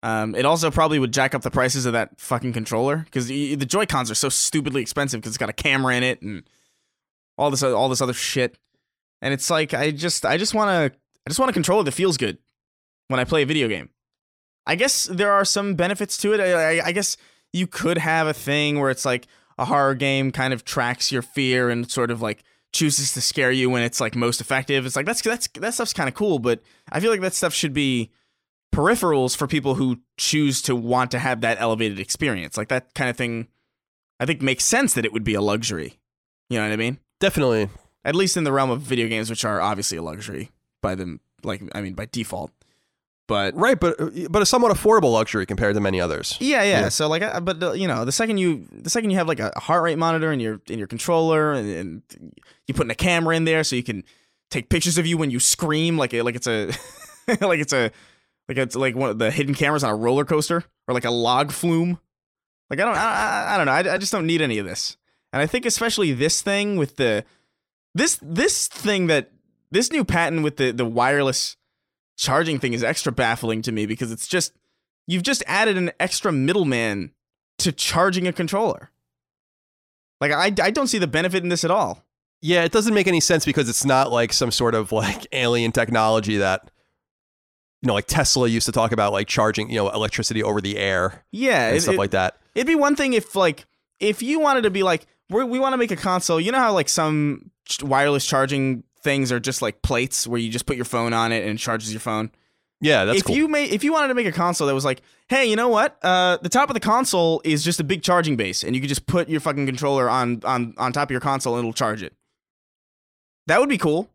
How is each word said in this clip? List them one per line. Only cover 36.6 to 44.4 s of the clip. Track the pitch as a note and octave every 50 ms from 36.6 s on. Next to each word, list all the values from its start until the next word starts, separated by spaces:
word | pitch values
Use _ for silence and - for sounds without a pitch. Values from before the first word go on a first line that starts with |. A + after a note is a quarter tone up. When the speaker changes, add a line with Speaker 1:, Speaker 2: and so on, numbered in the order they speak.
| G#2+
Speaker 1:
what | G#2+ G#2+
I |
mean? | G#2+ A2+ A#2+ C3 - _ _ _ _
Speaker 2:
Definitely. | - G3 - - C#3+ B2+ A#2 A2 G#2+ F#2+ - - _ _ _ _ _
Speaker 1:
At | - D3
least | F3 F#3+ F#3 -
in | F3+ D#3+
the | D3 C3+
realm | C3+ C3+ C3
of | A#2+ B2+ D3
video | A#2+ C3 A#2+ A2+ A#2
games, | A2+ A2 A2 A2
which | A2+ G#2+ -
are | A2+ G#2 F#2+ E2+
obviously | G2+ G#2+ F#2+ G2 - G2
a | E2 E2
luxury | D#2+ D#2 F#2+ G#2 G#2+ G2 C2+ - - _ _ _ _ _ _ -
by | G#2 F#2
them, | F#2+ F#2+ F2+ D#2 - _ _ _ _ _
like, | - G2+ G2 G2 - -
I | G2+
mean, | G#2 F#2+ F#2+
by | F#2 G#2 A2 -
default. | B2 A2 - - F#2+ E2+ - _ _ _ _ _ _ _ _ _ _ _ _ _ _ _ _
But | A2 G2+ - - -
Speaker 2:
Right, | D#3+ G#3 A#3+ C4+ F3+
but, | - F3 E3 - - E3 - D3 F3 -
but | E3 G#3